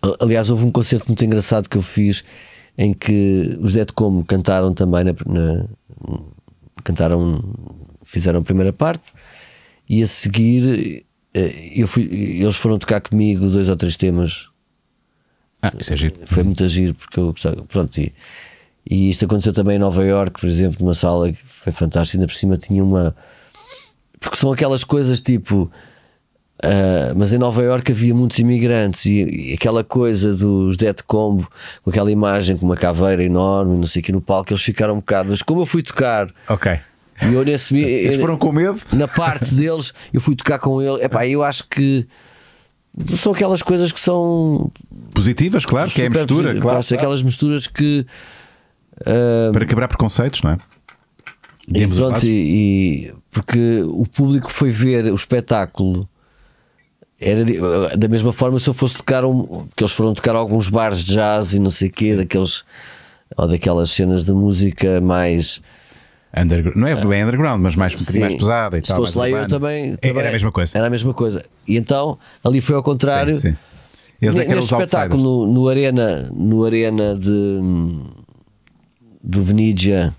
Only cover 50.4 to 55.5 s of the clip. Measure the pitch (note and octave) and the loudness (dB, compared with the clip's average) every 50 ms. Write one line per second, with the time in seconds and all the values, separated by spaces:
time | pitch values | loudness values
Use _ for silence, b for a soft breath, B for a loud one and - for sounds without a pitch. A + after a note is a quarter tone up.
50.4 | - D2+ D#2+ F2 - _ _ _ _ - - _ _ _ _ _ _ - - _ | 0 0 0 -2 -4 _ _ _ _ -20 -20 _ _ _ _ _ _ -20 -20 _
51.4 | - - _ _ - - F2+ G#2 G#2 G2 F2+ F2+ C3 C3 - A#2 A#2+ A#2 A2 G#2 | -20 -20 _ _ -10 -4 0 0 2 2 2 2 2 2 0 0 2 2 2 2
52.4 | E2+ D2 E2 G#2+ G#2+ G2+ G2 G2 F#2+ F2+ D2+ C2+ C#2 - - - _ _ - A2 | 2 2 2 2 4 4 2 2 2 2 0 -2 -6 -10 -16 -20 _ _ -6 -6
53.4 | G2+ - - A#2+ A#2 A#2 A#2 A2 F2+ D#2+ D#2+ - A#2+ - - - C#3+ C3+ C#3 C#3 | -4 0 0 2 2 2 2 0 0 -2 -2 -2 -4 -4 0 0 0 2 2 0
54.4 | B2+ - - - D3 C3+ A#2 G#2+ A#2+ C3 B2+ A#2+ A2 A2 G2 G2+ - - - B2 | -2 -4 -2 0 0 0 2 2 2 2 2 2 2 0 0 -2 -2 0 -2 -2
55.4 | A#2 - | 0 0